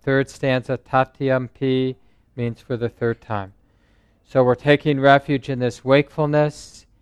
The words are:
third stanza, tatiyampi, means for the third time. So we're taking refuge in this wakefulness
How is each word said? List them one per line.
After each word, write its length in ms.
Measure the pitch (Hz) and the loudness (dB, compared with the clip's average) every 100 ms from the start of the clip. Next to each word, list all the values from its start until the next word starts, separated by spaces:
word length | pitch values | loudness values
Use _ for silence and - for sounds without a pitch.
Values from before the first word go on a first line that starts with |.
third 300 | - 135 135 | -2 -2 -2
stanza, 480 | - 135 127 117 127 | -4 -2 -2 -4 -8
tatiyampi, 1160 | - 131 131 - 135 131 123 - 135 131 131 127 _ _ _ - | -2 -2 -2 -4 -2 -2 -4 -6 -2 -2 -2 -6 _ _ _ -8
means 240 | 120 117 | -8 -8
for 160 | - 120 | -8 -6
the 120 | 117 | -6
third 320 | - 120 117 | -4 -6 -6
time. 320 | - 107 95 _ _ _ _ _ _ _ | -8 -8 -8 _ _ _ _ _ _ _
So 180 | _ 135 | _ 0
we're 120 | 123 | 2
taking 440 | 120 147 147 156 139 | 2 2 2 2 2
refuge 520 | 139 139 - 139 - | 4 4 2 -4 -4
in 80 | 127 | -4
this 260 | 123 - | -4 -4
wakefulness 1000 | 131 139 143 - 151 151 151 - - - _ _ | 2 2 2 -4 -2 0 -2 -4 -18 -20 _ _